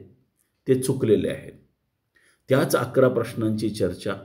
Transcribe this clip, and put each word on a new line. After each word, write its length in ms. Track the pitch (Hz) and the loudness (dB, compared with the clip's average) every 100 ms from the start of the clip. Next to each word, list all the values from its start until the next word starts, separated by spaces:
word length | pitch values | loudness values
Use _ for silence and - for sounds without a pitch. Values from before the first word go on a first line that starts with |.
| - _ _ _ _ _ - | -14 _ _ _ _ _ 0
ते 140 | 127 | 0
चुकलेले 480 | 127 131 113 95 80 | 2 -2 2 2 2
आहेत. 240 | 73 - - _ _ _ _ _ _ _ _ - | -6 -12 -20 _ _ _ _ _ _ _ _ 0
त्याच 260 | 131 165 - | 0 2 0
अकरा 340 | 123 131 131 | 0 2 4
प्रश्नांची 600 | 117 110 - 110 107 110 | 2 -4 -4 -2 -2 -4
चर्चा 460 | 101 92 90 104 95 | -2 -4 -2 -6 -8